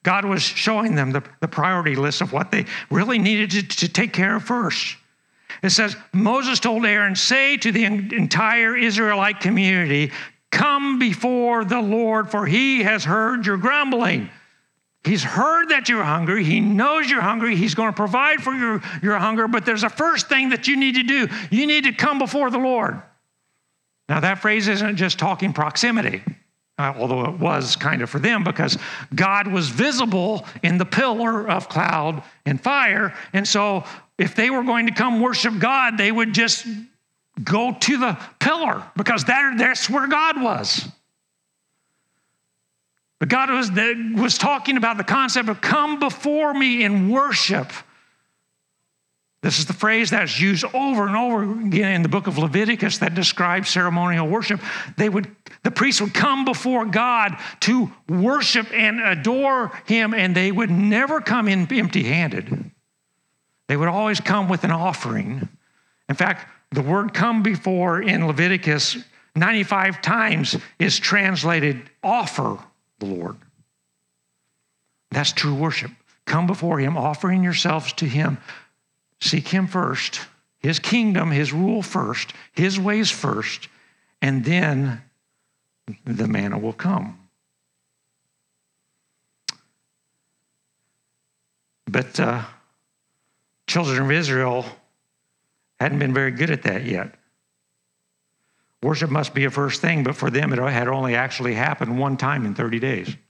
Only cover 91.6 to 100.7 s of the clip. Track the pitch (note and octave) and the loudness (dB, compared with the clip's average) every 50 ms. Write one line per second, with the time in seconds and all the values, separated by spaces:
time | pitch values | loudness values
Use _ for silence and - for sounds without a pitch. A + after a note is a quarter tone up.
91.6 | _ _ _ _ _ - G2+ B2+ B2+ B2+ - - C3+ A#2 A#2+ A#2+ A2 - - _ | _ _ _ _ _ -4 -4 -4 -4 -2 -4 -2 -2 -2 -2 -4 -8 -12 -16 _
92.6 | _ _ _ _ _ _ _ _ _ _ _ _ _ _ _ _ _ _ _ _ | _ _ _ _ _ _ _ _ _ _ _ _ _ _ _ _ _ _ _ _
93.6 | _ - - F3 E3+ C#3 C3 B2+ C3+ C3+ D3 E3+ E3+ C#3 C3 B2+ C3 B2+ B2 B2+ | _ -4 -2 -2 0 0 0 0 0 2 0 0 0 0 0 0 0 0 -2 -2
94.6 | A#2+ A2+ - - _ _ _ _ _ _ _ _ _ _ _ _ _ _ _ _ | -4 -8 -14 -20 _ _ _ _ _ _ _ _ _ _ _ _ _ _ _ _
95.6 | _ _ _ _ B2 D3 C#3 C#3+ C#3+ C3+ B2+ C#3 C3+ C3 B2 A#2+ D#3 D#3+ D3+ - | _ _ _ _ -4 -2 0 -2 -2 0 0 0 0 -2 -2 -2 -2 -2 -2 -2
96.6 | - - F#2+ G2+ C3 A#2+ F#2+ F2+ G2 G2 - _ _ _ _ _ _ _ _ _ | -2 -4 -4 -4 -4 -4 -4 -4 -6 -8 -12 _ _ _ _ _ _ _ _ _
97.6 | _ _ _ _ _ _ _ _ _ _ _ _ _ _ _ _ _ _ _ _ | _ _ _ _ _ _ _ _ _ _ _ _ _ _ _ _ _ _ _ _
98.6 | _ _ _ _ - C#3+ D#3 C#3+ D#3+ D3+ C3+ B2+ - - - C3+ C#3 C3 - C#3+ | _ _ _ _ -4 -2 -2 -2 -2 -2 -2 -2 -2 -2 -2 0 0 0 0 -2
99.6 | C#3+ C3+ - - - E3 E3+ D3+ C3 B2+ C#3+ - C#3+ C#3 A#2+ C#3 D3+ C#3+ C3+ A#2+ | -2 -2 -2 -2 -2 0 0 0 0 -2 -2 -2 -4 -2 0 0 0 0 0 0
100.6 | B2+ C#3 | 0 0